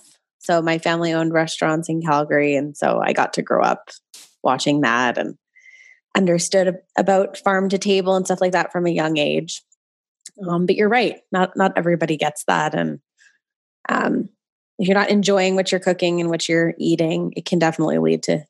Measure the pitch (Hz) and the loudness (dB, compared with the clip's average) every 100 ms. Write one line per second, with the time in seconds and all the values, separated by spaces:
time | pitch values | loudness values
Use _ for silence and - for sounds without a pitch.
0 | - _ _ _ - 170 160 160 170 165 | -18 _ _ _ -2 0 2 0 0 0
1 | 170 165 165 160 160 - 165 160 165 160 | 0 0 0 0 -2 -2 -2 -2 -2 -4
2 | 165 147 151 151 147 139 147 147 143 117 | 0 0 2 2 2 0 -2 -2 0 0
3 | - - - - - - 62 - - - | 0 0 -2 -2 -2 2 2 0 -6 -20
4 | _ - - _ - 131 151 147 131 117 | _ -20 -20 _ -2 0 0 0 2 2
5 | 123 120 - - _ _ _ - - _ | 0 -2 -4 -8 _ _ _ -20 -20 _
6 | _ 202 185 170 - 196 185 180 - - | _ 0 2 0 0 0 0 -2 -6 -2
7 | 190 190 196 - 202 190 190 190 202 190 | 2 2 0 -2 -2 0 0 -2 0 0
8 | 185 190 185 180 185 180 - 180 175 170 | 2 0 0 -2 0 0 -2 -2 0 0
9 | 156 156 147 156 165 - _ _ _ _ | 0 0 0 -2 -4 -10 _ _ _ _
10 | _ _ - - 180 170 180 190 208 247 | _ _ -20 -12 -4 -2 0 2 2 2
11 | 202 - - 185 185 - 190 190 170 170 | 0 -4 -6 -2 -2 0 0 0 0 0
12 | 160 156 151 - - 175 151 117 80 73 | 0 -2 -4 -4 -2 0 0 -2 -4 -6
13 | _ _ _ _ _ _ _ _ - - | _ _ _ _ _ _ _ _ -4 -2
14 | - - - _ _ _ _ - 185 196 | 0 -2 -4 _ _ _ _ -4 0 2
15 | - 208 196 196 190 190 190 185 185 180 | 2 2 4 2 2 2 0 0 0 0
16 | 175 175 170 165 - 165 165 - 165 165 | 2 0 0 -2 0 2 2 0 0 2
17 | 160 175 175 - - 175 165 160 156 160 | 0 0 -4 -6 -2 0 2 0 0 2
18 | 160 - - - 147 | 2 0 0 -4 -4